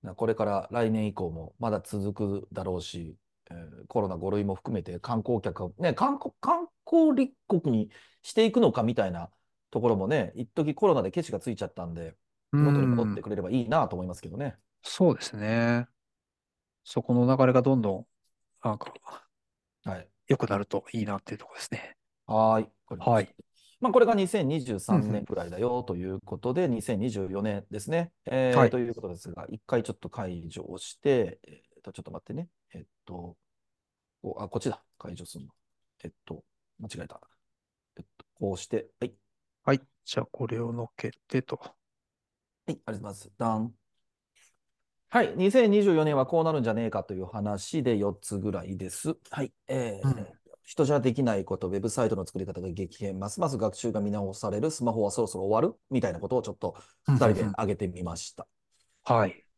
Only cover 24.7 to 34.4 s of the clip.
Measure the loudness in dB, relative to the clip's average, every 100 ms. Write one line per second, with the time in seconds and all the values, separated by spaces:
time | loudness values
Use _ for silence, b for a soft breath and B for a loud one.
24.7 | -6 2 2 2 -2 -4 -6 -6 -2 -2
25.7 | -2 -4 -6 -4 -8 -8 -6 -2 0 0
26.7 | 0 -2 -2 -2 -2 -4 -2 -2 -4 -6
27.7 | -10 -2 -2 -2 _ -4 0 4 6 6
28.7 | 4 -2 -4 -8 -10 -12 -14 -12 -14 -2
29.7 | -2 -2 -8 -10 -8 -8 -8 -10 -12 -12
30.7 | -12 -14 -4 2 2 2 -4 -20 -20 _
31.7 | _ -16 -14 -14 -14 _ -10 -10 _ _
32.7 | -20 -20 _ -14 -12 -12 -16 _ _ _
33.7 | _ _ _ _ _ -10 -8